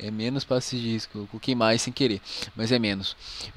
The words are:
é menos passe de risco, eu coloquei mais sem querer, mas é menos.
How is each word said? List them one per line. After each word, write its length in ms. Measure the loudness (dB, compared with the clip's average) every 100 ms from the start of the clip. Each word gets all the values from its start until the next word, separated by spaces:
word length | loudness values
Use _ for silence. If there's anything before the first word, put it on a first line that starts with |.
é 40 | -6
menos 360 | -4 -2 -2
passe 320 | 0 0 0 -2
de 120 | 0
risco, 300 | -2 -4 -10
eu 80 | -10
coloquei 260 | -6 0
mais 300 | 4 6 4
sem 100 | 2
querer, 280 | 2 2 2 -4 -10 -8
mas 160 | -2 2
é 80 | 4
menos. 380 | 4 0 -4 -8 -12 -12 -8